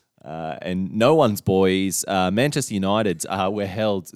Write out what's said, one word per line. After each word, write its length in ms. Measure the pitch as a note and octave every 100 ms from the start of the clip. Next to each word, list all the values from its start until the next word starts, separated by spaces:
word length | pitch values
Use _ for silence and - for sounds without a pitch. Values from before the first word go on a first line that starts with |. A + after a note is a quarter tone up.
| _ _
Uh, 340 | - D#2+ D#2+ C#2+
and 300 | F2 F#2 F#2+
no 220 | G#2+ A#2 D#3+
one's 240 | B2 G2+
boys, 640 | - F#2+ F#2+ F#2+ F#2+ - -
uh, 220 | F#2+ F#2
Manchester 440 | G2+ C#3+ C#3+ -
United, 520 | G#2 F#2+ G#2 G#2+ E2 -
uh, 220 | F#2+ F#2+
were 140 | G#2 G2
held 460 | G2 A2 G2 -